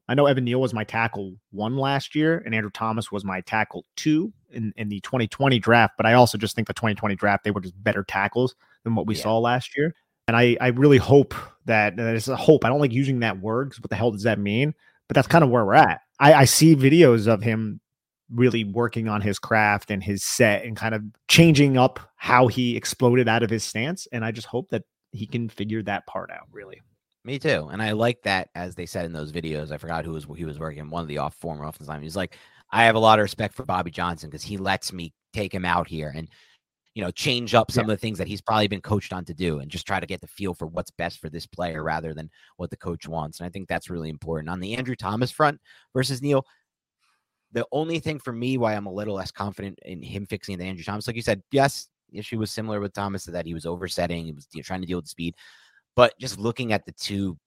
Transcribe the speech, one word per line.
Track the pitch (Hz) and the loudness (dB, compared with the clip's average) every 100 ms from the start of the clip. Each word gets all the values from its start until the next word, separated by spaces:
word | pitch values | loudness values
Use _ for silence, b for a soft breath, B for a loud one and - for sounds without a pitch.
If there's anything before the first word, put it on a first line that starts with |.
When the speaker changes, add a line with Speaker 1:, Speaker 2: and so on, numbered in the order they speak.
| - | -2
Speaker 1:
I | |
know | 135 143 | 4 4
Evan | 135 | 4
Neal | 123 123 | 0 0
was | 131 110 | 0 -2
my | |
tackle | 107 113 113 104 98 95 _ | -4 -2 -2 -2 -10 -12 _
one | 98 110 135 | -6 -4 -2
last | 135 139 - | -2 -2 -4
year, | 151 156 165 113 | -2 0 0 -2
and | |
Andrew | 110 104 | -4 -4
Thomas | - 113 110 - | -4 -4 -4 -6
was | 101 101 | -8 -6
my | 92 | -8
tackle | - 110 107 85 - - | -4 -2 -2 -6 -16 -6
two | 156 156 208 - _ | 0 0 -2 -8 _
in, | 120 110 107 | -8 -8 -6
in | 107 | -8
the | 101 | -8
twenty | - 127 113 | -4 -2 -2
twenty | - 139 123 | 0 2 2
draft, | 113 117 107 - | 6 6 6 4
but | 110 | 4
I | |
also | 120 120 107 | 8 6 4
just | 107 - | -4 -4
think | 110 | -6
the | |
twenty | - 110 | -2 -2
twenty | 98 107 95 | -2 -4 0
draft, | 104 101 | 0 0
they | 104 | 0
were | 98 | -4
just | 90 92 | -6 -6
better | 101 101 | -2 -2
tackles | 95 95 101 120 127 - _ _ | -2 -2 -2 0 -2 -2 _ _
than | 113 113 | -4 -2
what | 104 | -2
we | 107 | -2
Speaker 2:
Yeah. | |
Speaker 1:
saw | 107 113 | 0 0
last | 117 123 - 139 | 2 0 -2 -4
year. | 156 - _ _ - | -4 -6 _ _ 0
And | 117 | 4
I, | 123 120 | 4 4
I | 127 | 2
really | 123 147 135 | 4 8 8
hope | - 139 127 - - _ - | 8 6 6 -2 -14 _ 0
that, | 110 104 | 2 2
and | 92 113 113 | 0 -2 -2
it's | 120 | -2
a | 127 | 0
hope, | - 151 | 6 6
I | 117 | 6
don't | 143 | 2
like | 143 | 2
using | 117 139 127 | 0 0 0
that | 113 95 | 0 -2
word, | 104 113 139 | -2 -4 -4
'cause | - | -8
what | - | -8
the | - | -2
hell | 120 | 0
does | 104 | 0
that | 113 104 | 0 0
mean? | 101 110 147 - _ _ - | 0 0 0 -2 _ _ -2
But | 143 | 0
that's | - | 4
kinda | 170 139 | 4 6
where | 120 101 | 4 4
we're | 131 | 6
at. | 123 78 _ - | 6 4 _ 4
I, | 143 | 8
I | 151 131 | 10 8
see | - 160 147 | 8 8 8
videos | 135 165 147 117 104 | 6 8 8 8 4
of | 107 | 2
him | 113 113 107 - _ _ _ _ - | 0 -2 -4 -8 _ _ _ _ -8
really | 120 123 117 104 | 2 2 2 -2
working | 104 117 117 110 | -2 -2 -2 -4
on | 104 | -2
his | 104 101 | -2 -4
craft | - 113 107 101 - | 0 2 4 2 -2
and | 101 | -6
his | 98 98 | -4 -4
set | - - 117 101 | -4 2 4 2
and | 117 107 | -2 -8
kind | 113 | -6
of | 110 107 - - | -6 -8 -12 0
changing | - 165 139 143 131 | 6 8 8 4 4
up | 127 - - - | 4 2 -20 -10
how | - 123 127 | 2 6 6
he | 120 123 113 | 4 -2 -2
exploded | - - 123 127 117 | -6 0 2 4 4
out | 113 | 2
of | 113 | 2
his | 113 | -2
stance. | - 107 135 185 - | -4 -6 -6 -6 -10
And | 120 | -8
I | 113 | -8
just | 110 - | -8 -8
hope | 123 - | -8 -6
that | 113 - _ _ | -8 -8 _ _
he | 101 107 | -12 -8
can | 123 113 | -6 -8
figure | - 104 110 | -8 -8 -6
that | 101 98 - | -4 -6 -8
part | 95 87 | -12 -12
out, | 82 - | -14 -18
really. | 104 101 - _ _ _ _ 117 | -20 -20 -20 _ _ _ _ -10
Speaker 2:
Me | 135 | -6
too. | 160 98 76 | -2 -2 -2
And | 92 | -6
I | 110 | -4
like | 107 120 120 | 0 0 0
that, | 101 95 - | -2 -2 -4
as | 85 90 87 | -10 -12 -12
they | 85 | -10
said | 95 85 | -8 -8
in | |
those | 80 76 | -8 -10
videos, | 82 80 76 76 | -8 -6 -6 -8
I | 76 | -10
forgot | 80 82 80 | -8 -8 -8
who | |
was, | 80 73 78 | -10 -12 -12
he | 80 | -12
was | 73 | -10
working, | 80 73 76 | -12 -12 -12
one | 82 | -10
of | 80 | -8
the | 73 | -6
off, | 71 - | -8 -8
former | 85 76 | -12 -10
offensive | 76 - 73 | -12 -14 -14
linemen. | 76 | -14
He's | 78 90 | -10 -8
like, | 90 - b b b | -8 -10 b b b
"I | 104 | 4
have | 117 | 6
a | 110 | 6
lot | 110 110 | 6 6
of | |
respect | 101 - 107 - | 4 -2 -8 -8
for | - | -6
Bobby | 92 87 | -4 -4
Johnson | 82 87 82 78 | -6 -6 -6 -12
'cause | 76 | -16
he | - 101 | -12 -8
lets | 95 95 - | -4 -4 -4
me | 92 82 _ _ | -12 -16 _ _
take | 107 98 | -8 -8
him | 98 90 | -6 -2
out | 87 82 | -2 -2
here | 80 76 73 | -6 -10 -10
and, | 80 b b b _ _ _ | -14 b b b _ _ _
you | - | -10
know, | - | -10
change | - 147 123 117 117 | -6 -4 -4 2 2
up | 110 | 2
some | 123 110 | 0 -2
Speaker 1:
Yeah. | |
Speaker 2:
of | 104 | -2
the | |
things | 113 95 | -4 -6
that | 85 | -8
he's | 104 | -8
probably | - 110 104 | -2 0 0
been | 98 | -2
coached | - 104 - | -2 -2 -2
on | 92 85 | -10 -10
to | |
do | 80 87 76 | -6 -4 -4
and | 71 | -8
just | 85 - | -12 -6
try | 95 | -6
to | 82 | -4
get | 92 | -10
the | 82 | -12
feel | - 98 | -10 -10
for | 87 82 | -8 -10
what's | 85 87 | -10 -10
best | - 85 - | -8 -10 -10
for | 80 | -14
this | 80 - | -14 -14
player | - 87 80 | -10 -8 -6
rather | 78 80 80 | -6 -6 -6
than | 78 80 b b b | -10 -14 b b b
what | 87 | -12
the | - | -10
coach | 90 82 - | -10 -10 -8
wants." | 80 76 - | -8 -10 -10
And | 87 | -14
I | |
think | 98 90 | -12 -8
that's | 85 - | -8 -8
really | 87 80 | -12 -10
important. | 76 78 78 78 | -12 -8 -8 -8
On | 90 | -10
the | 92 120 | -8 -8
Andrew | 127 123 | -8 -8
Thomas | 92 107 127 | -6 -4 -4
front | - 151 147 _ b b | 0 -2 -2 _ b b
versus | 131 131 127 | -4 -4 -4
Neal, | 143 135 - _ _ _ _ _ _ _ _ _ _ | 0 0 -2 _ _ _ _ _ _ _ _ _ _
the | 117 117 | -8 -6
only | 139 160 165 | -6 -4 -6
thing | 160 151 | -6 -10
for | - | -10
me | 117 123 131 | -8 -4 -2
why | 113 104 | -2 -2
I'm | 101 | -6
a | |
little | 95 107 98 | -8 -8 -8
less | 92 | -8
confident | - 101 98 98 - | -8 -10 -8 -12 -14
in | - 87 | -16 -16
him | - 101 101 | -12 -12 -10
fixing | 104 - | -10 -10
it | 92 | -10
than | 92 | -10
Andrew | 90 | -10
Thomas, | 80 104 113 | -8 -8 -8
like | 117 | -6
you | |
said, | 113 101 - | -2 -2 0
yes, | 135 139 - - _ _ | 2 2 0 -14 _ _
the | 98 | -16
issue | - 113 | -10 -6
was | 107 | -6
similar | - 110 104 | -6 -8 -6
with | 101 | -8
Thomas, | 101 101 98 - | -6 -8 -8 -10
that | 85 82 | -10 -8
he | |
was | 82 82 | -8 -8
oversetting, | 87 92 - 87 85 82 | -8 -8 -6 -4 -6 -10
he | |
was, | 71 - | -14 -18
you | 76 | -18
know, | |
trying | - 92 | -12 -10
to | 87 | -6
deal | 87 | -8
with | 78 | -8
the | |
speed. | - 85 - b b b b b - | -10 -10 -10 b b b b b 2
But | 120 - | 2 2
just | 127 98 | -12 -8
looking | 110 117 120 | -6 -6 -4
at | 101 - | -4 -4
the | |
two | - - 98 98 80 | -14 -8 -6 -6 -8